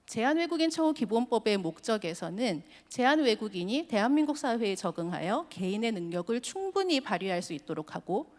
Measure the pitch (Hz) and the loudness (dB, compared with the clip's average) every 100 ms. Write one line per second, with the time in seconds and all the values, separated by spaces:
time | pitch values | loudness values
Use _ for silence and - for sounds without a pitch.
0 | - 226 247 320 339 330 320 320 320 302 | -8 0 2 2 0 0 0 2 2 2
1 | 226 226 247 226 220 202 165 - - 214 | 0 0 2 0 2 2 0 -4 -2 -2
2 | 175 170 165 190 247 160 - - - - | -2 -6 -6 -2 0 -2 -6 -20 -10 2
3 | 247 311 262 214 214 185 180 269 330 214 | 4 6 4 2 0 -4 -2 -2 0 2
4 | 226 294 302 294 269 226 214 190 180 165 | 4 4 2 0 0 0 0 0 -4 -4
5 | 170 156 165 247 339 175 185 208 226 202 | -4 -2 -2 -2 -4 -6 -4 0 -2 -2
6 | 170 175 175 233 - 381 392 392 370 277 | -4 -4 -2 -4 -4 -6 -2 0 2 2
7 | 262 208 190 175 175 170 - 156 151 - | 0 -2 0 -2 -4 -8 -6 -8 -6 -8
8 | - 196 311 | -4 -4 -4